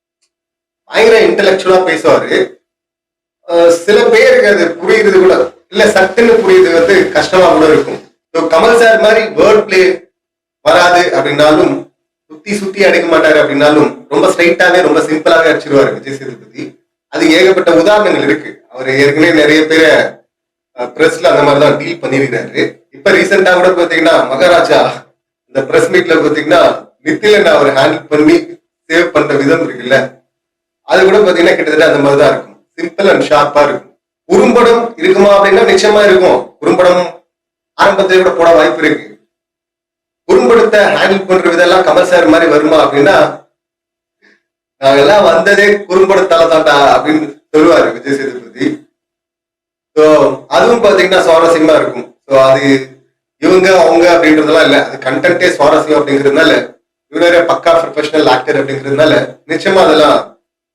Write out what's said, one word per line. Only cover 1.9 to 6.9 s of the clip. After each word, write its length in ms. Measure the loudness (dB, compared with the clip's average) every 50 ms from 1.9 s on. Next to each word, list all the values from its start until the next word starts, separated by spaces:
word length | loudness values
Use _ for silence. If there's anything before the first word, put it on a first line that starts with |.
| -4 -2 0 0 0 0 -2 -2 -4 -4 -4 -6 -8 _ _ _ _ _ _ _ _ _ _ _ _ _ _ _ _ _ _
அஹ் 240 | -4 0 2 2 2 2
சில 200 | 0 0 0 0 2 2
பேருக்கு 480 | 2 2 2 2 2 2 2 2 0
அது 120 | 0 0 -2 -4 -6
புரியுறது 440 | -6 -2 -2 0 0 2 2 2 2
கூட 140 | 2 2 2 0 -2 -6 -8 _ _ _
இல்ல, 140 | -2 0 0
சட்டுன்னு 500 | 0 2 0 0 0 0 0 2 2 2
புரியுறது 380 | 2 2 2 4 4 4 2 2
வந்து 220 | 0 2 2